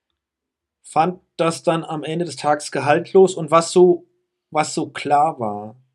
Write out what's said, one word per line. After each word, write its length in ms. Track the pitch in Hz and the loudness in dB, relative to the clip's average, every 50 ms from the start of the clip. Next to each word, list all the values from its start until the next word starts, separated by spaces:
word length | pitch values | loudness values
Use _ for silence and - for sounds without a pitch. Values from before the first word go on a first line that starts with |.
| _ _ _ _ _ _ _ _ _ _ _ _ _ _ _ _ _ | _ _ _ _ _ _ _ _ _ _ _ _ _ _ _ _ _
fand 380 | - - 156 156 175 180 - _ _ _ | -6 -2 -2 0 -2 -2 -8 _ _ _
das 260 | - 170 165 165 - - | -4 -2 -2 -2 -4 -2
dann 200 | 175 165 165 156 | -2 -2 -2 -4
am 200 | - 160 151 139 | -6 -8 -8 -8
Ende 200 | 151 156 170 170 | -8 -6 -6 -6
des 100 | 160 131 | -8 -8
Tages 340 | - - 147 151 147 - - | -6 -2 -2 -2 -2 -4 -8
gehaltlos 640 | - 147 131 143 147 170 175 - - 190 190 180 185 | -8 -4 0 2 0 0 0 2 4 4 4 4 2
und 160 | - - 123 | -4 -4 0
was 220 | 151 165 165 - - | 2 2 2 2 4
so, 320 | 190 180 180 175 170 - _ _ _ _ _ _ _ _ _ | 4 6 6 4 2 -2 _ _ _ _ _ _ _ _ _
was 240 | - 156 147 147 - | -4 -4 -4 -4 -4
so 140 | - 147 131 | -8 -8 -8
klar 500 | 131 - - 147 147 143 147 160 156 135 | -10 -10 -4 0 2 2 2 0 -2 -4
war, 340 | 117 107 104 104 104 107 110 _ _ _ _ | -8 -8 -8 -8 -12 -14 -18 _ _ _ _